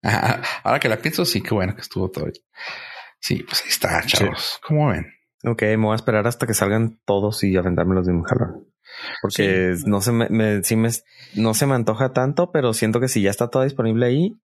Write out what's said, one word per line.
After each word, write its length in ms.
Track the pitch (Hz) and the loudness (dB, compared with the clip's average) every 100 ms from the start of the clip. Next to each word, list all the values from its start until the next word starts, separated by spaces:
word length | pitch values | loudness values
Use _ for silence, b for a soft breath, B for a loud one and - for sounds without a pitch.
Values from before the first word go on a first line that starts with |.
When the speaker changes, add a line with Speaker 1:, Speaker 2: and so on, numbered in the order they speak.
Speaker 1:
Ajá. 400 | - 107 117 - B B | 0 0 0 0 B B
Ahora 160 | - 135 | 0 0
que 80 | 123 | 2
la 100 | 110 | 0
pienso, 260 | 156 160 | -2 -2
sí, 180 | 175 98 | -2 -2
qué 120 | - | 0
bueno 200 | 107 92 | 0 0
que 60 | - | -4
estuvo 280 | - - 92 | -8 -6 -6
todo 140 | - 76 | -4 -8
bien. 100 | - _ B B B B B B B | -10 _ B B B B B B B
Sí, 220 | - - | -6 -6
pues 200 | - - | -4 -6
ahí 60 | - | -2
está, 340 | - 90 82 | -2 0 -2
Speaker 2:
Sí. 60 | - | 0
Speaker 1:
chavos. 520 | - 101 - - - - | 0 0 -2 -8 -10 0
¿Cómo 220 | 151 151 | 2 2
ven? 180 | 80 78 _ _ _ | 0 -4 _ _ _
Speaker 2:
Ok, 180 | 117 113 | -4 0
me 140 | 107 110 | 2 2
voy 140 | 107 | 2
a 40 | 107 | 0
esperar 300 | - 107 110 | 0 2 0
hasta 200 | - 113 | -2 -2
que 80 | |
salgan 460 | 104 101 110 113 - | 2 2 2 0 -4
todos 380 | - 101 104 101 | 0 0 0 0
y 120 | 101 92 | 2 2
aventármelos 500 | 90 85 87 92 90 | 2 0 2 2 2
de 60 | |
un 100 | 85 | 0
jalón. 420 | 82 - 87 - - _ B B B B | 0 0 0 -6 -18 _ B B B B
Porque 540 | 98 - 101 95 92 90 | -6 0 2 4 2 0
Speaker 1:
Sí. 60 | 95 | 0
Speaker 2:
no 140 | 101 | 0
se 120 | 101 | 2
me, 160 | 117 113 | 0 2
me, 340 | 113 110 104 | 2 2 0
sí 140 | 90 113 | 0 2
me, 120 | 113 117 B B B | 0 -2 B B B
no 200 | 104 113 | 0 0
se 120 | 110 139 | 2 2
me 80 | |
antoja 380 | 131 110 107 131 | 2 0 0 0
tanto, 380 | 131 131 147 180 | 2 0 0 0
pero 200 | 160 127 | 0 0
siento 280 | 110 110 117 | 0 0 2
que 80 | 139 | 0
si 120 | 113 | 2
ya 80 | 98 | 0
está 180 | 98 117 | 0 -2
todo 120 | 131 | 2
disponible 420 | 135 139 113 113 123 | 0 0 0 2 2
ahí 260 | 135 185 - | 2 0 -2